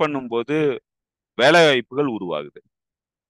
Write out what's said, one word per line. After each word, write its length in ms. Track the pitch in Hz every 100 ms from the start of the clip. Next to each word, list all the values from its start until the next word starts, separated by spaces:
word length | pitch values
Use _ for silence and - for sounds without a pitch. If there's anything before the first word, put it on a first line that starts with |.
பண்ணும்போது 720 | 156 143 123 117 117 156 147 120 _ _ _ _ _ -
வேலை 300 | 131 170 156
வாய்ப்புகள் 400 | 131 - 131 143
உருவாகுது. 540 | 107 92 76 73 - _ _ _ _ _ _ _